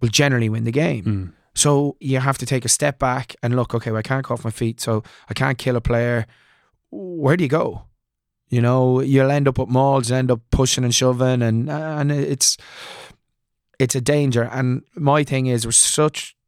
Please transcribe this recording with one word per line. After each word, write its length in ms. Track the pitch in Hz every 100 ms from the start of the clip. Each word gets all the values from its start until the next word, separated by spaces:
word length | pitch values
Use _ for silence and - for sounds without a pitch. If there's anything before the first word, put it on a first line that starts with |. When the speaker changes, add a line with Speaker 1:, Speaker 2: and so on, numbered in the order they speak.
Speaker 1:
will 60 | 120
generally 400 | 107 143 127 110
win 140 | 113
the 80 | 113
game. 320 | 127 165 123
Speaker 2:
Mm. 280 | 98 101 90 - _
Speaker 1:
So 420 | - 147 143 143 -
you 200 | 139 131
have 180 | 135 131
to 80 | 123
take 200 | 131 113
a 20 |
step 300 | - 147 139
back 380 | 131 127 120 -
and 140 | 120 123
look, 180 | 117
okay, 160 | 117 117
well, 100 | 110
I 20 |
can't 240 | - 131 131
go 80 |
off 100 | 123
my 60 | 113
feet, 300 | - 113 117
so 200 | - 110 - - -
I 40 |
can't 220 | - 135 123
kill 200 | 131 123
a 40 |
player. 460 | - 120 120 120 107 _ _ _ _ _ _
Where 460 | 208 185 170 139 175
do 60 |
you 40 | 147
go? 360 | 151 - - - _ _ _ _ _ _
You 100 | 120
know, 400 | 120 127 127 127
you'll 300 | 135 135 135
end 180 | 143 139
up 80 | 131
with 100 | -
mauls, 400 | 127 139 135 120
end 180 | 127 127
up 100 | 117 -
pushing 340 | - 131 -
and 100 | 123
shoving, 460 | 117 127 123 127 127
and, 300 | 117 113 135
and 420 | 147 156 151 143
it's, 460 | 147 143 139 - - - - - - - - _ _ _ _ _ _
it's 160 | 127
a 60 | 131
danger. 440 | 120 147 143 120
And 380 | 117 127 127 123 -
my 300 | - 143 151
thing 220 | 143 135 131
is, 160 | 120
there's 160 | 113 117
such, 580 | - - 151 - - -